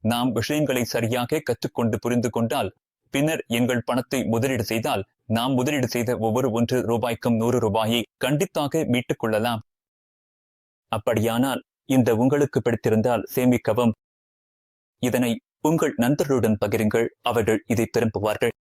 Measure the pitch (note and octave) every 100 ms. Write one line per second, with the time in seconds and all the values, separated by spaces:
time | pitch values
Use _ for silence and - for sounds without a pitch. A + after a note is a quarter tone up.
0 | G#2+ A#2+ B2+ A2+ A2 D3+ C#3+ B2+ A#2+ B2+
1 | A#2 B2 A#2+ D#3 - A#2 - - A#2 G#2+
2 | A#2+ A#2+ A#2+ A#2 A#2 C#3+ G2+ _ _ _
3 | _ C#3 D3+ D#3+ - A#2 A#2+ B2 - B2
4 | - C3 G#2 A2+ C3+ B2+ A2+ A2+ D3 A#2
5 | F#2+ _ - A2 B2 C3 B2+ D3 A#2+ A#2+
6 | A#2+ A2+ A2 A2 B2+ A2 A#2 B2+ G#2 A#2
7 | A#2+ A#2 B2+ A2+ A#2 B2 A2 G#2 A2 A#2
8 | - _ B2+ D3 F#3+ - C#3+ D#3+ A#2 B2
9 | - - A2+ G#2+ A#2 A2+ - _ _ _
10 | _ _ _ _ _ _ _ _ _ A2+
11 | - A2 A2 A2+ C3+ A#2+ - _ - C3
12 | B2 A2+ B2+ D3 C#3+ - A#2+ A#2 A#2+ A2
13 | A#2 A#2 - - B2+ B2+ - A2 A#2+ A2
14 | _ _ _ _ _ _ _ _ _ _
15 | B2+ A#2+ B2 A2+ _ _ D#3 D#3+ D#3 -
16 | A#2+ D3 C#3+ C3+ A2 G#2+ G#2 A2 G#2+ A2+
17 | A#2 _ - A#2 G#2 A2 - A2+ A2 A#2+
18 | A2+ G2+ G#2 G#2 - -